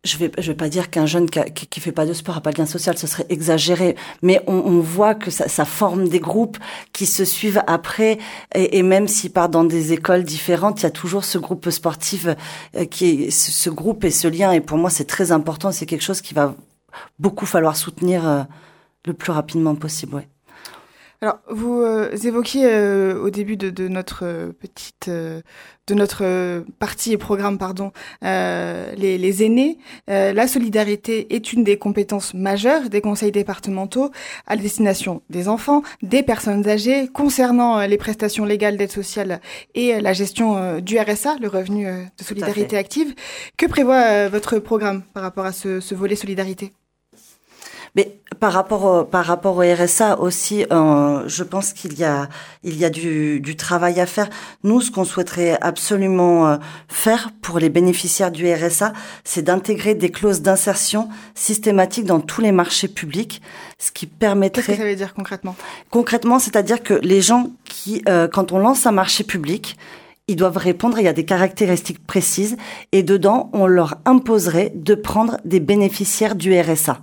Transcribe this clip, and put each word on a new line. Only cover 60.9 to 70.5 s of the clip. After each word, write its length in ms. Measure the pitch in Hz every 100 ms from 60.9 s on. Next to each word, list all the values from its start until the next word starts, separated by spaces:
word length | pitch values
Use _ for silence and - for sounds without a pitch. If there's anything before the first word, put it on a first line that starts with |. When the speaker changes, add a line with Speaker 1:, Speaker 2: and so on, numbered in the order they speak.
| 208 226 - - -
Speaker 1:
systématiques 680 | - 214 214 196 - - 202
dans 160 | 170
tous 180 | - -
les 140 | 220
marchés 340 | 190 175 - 190
publics, 540 | - 160 165 233 - - - - -
ce 140 | -
qui 140 | - 160
permettrait 540 | - 214 202 196 220
Speaker 2:
Qu'est-ce 160 | 226 202
que 60 |
ça 60 | 214
veut 60 | 196
dire 180 | 190
concrètement ? 440 | - 190 190 185 185 - - -
Speaker 1:
Concrètement, 500 | 233 240 240 240 254
c'est-à-dire 440 | - 214 202 233
que 100 | -
les 280 | 208 180 196
gens 300 | 185 240 240 - -
qui, 380 | - 196 220 214
euh, 220 | 175 165
quand 240 | 196 185
on 60 | 185
lance 260 | 208 262 240
un 80 |
marché 320 | 202 185 - 208
public, 520 | 190 147 202 - - - - - _ -
ils 80 | 170
doivent 180 | 185